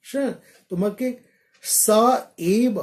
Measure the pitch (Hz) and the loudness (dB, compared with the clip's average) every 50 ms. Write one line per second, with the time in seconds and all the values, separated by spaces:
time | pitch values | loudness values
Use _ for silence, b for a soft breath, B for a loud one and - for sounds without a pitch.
0 | _ - - 277 277 240 - - b b b b b b 185 175 196 208 202 - | _ -10 -8 -6 -6 -6 -8 -10 b b b b b b -6 -4 -4 -4 -4 -4
1 | 254 254 247 - b b b b b b b b - - - - - - 214 214 | -6 -6 -6 -8 b b b b b b b b -8 -4 -2 0 2 4 4 4
2 | 233 247 254 - - - _ - 165 175 196 226 247 254 214 175 | 4 4 2 0 -2 -10 _ -6 -2 0 2 2 2 0 -2 -4